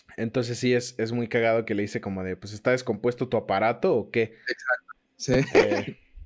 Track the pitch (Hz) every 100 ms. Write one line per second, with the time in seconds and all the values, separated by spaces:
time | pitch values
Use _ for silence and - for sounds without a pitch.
0 | - - 117 123 120 120 127 123 123 -
1 | 113 120 117 120 113 113 113 104 104 117
2 | 104 95 92 90 101 104 127 127 127 104
3 | 123 120 127 110 - 98 110 123 190 131
4 | 95 117 113 - - - - 123 - -
5 | _ _ - 127 - 415 - - - -
6 | _ -